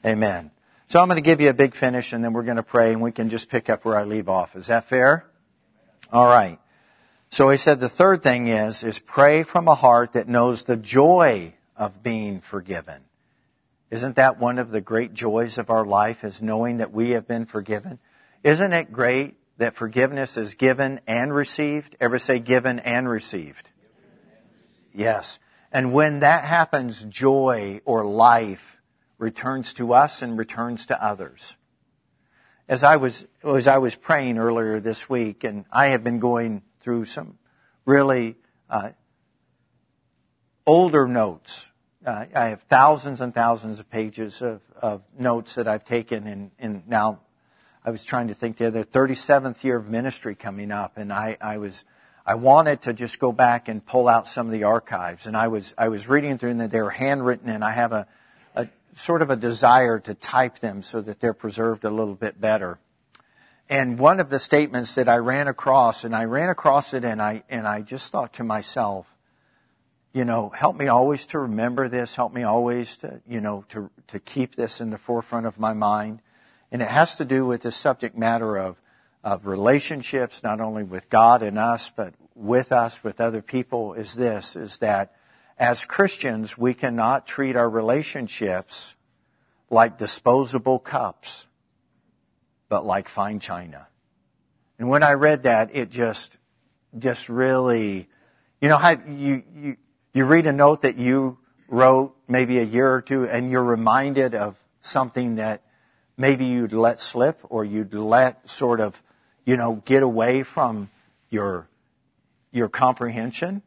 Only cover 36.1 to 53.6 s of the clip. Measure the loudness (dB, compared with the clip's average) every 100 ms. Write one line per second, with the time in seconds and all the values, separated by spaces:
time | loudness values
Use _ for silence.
36.1 | -2 0 0 -2 -8 _ _ -6 -6 -6
37.1 | -12 -16 _ _ _ _ _ 2 4 4
38.1 | 0 -2 -10 _ _ _ -8 -8 _ _
39.1 | _ _ _ _ _ _ _ _ _ _
40.1 | _ _ _ _ _ 4 4 6 4 2
41.1 | 0 -2 -4 -18 -20 -20 _ _ _ -10
42.1 | -10 -6 -4 -4 -6 _ 6 6 6 -2
43.1 | -8 -6 -2 0 0 -4 -14 -10 -8 -8
44.1 | -8 -12 -8 -8 -8 _ -6 -6 -6 _
45.1 | -4 -2 -2 -4 -6 -4 -4 _ -6 -4
46.1 | -8 -8 -14 -16 _ -10 -10 -4 0 0
47.1 | -4 _ _ _ _ _ _ -10 -10 -6
48.1 | -4 -4 -6 -8 -4 -4 -2 -2 0 0
49.1 | -2 2 2 2 -6 -2 -2 -2 -6 -6
50.1 | -8 -12 -10 -12 -10 -10 -8 -8 -10 -8
51.1 | -6 -6 -8 -10 -10 -10 -14 _ _ _
52.1 | _ -4 0 6 6 6 0 -4 -6 -8
53.1 | -2 -2 4 2 2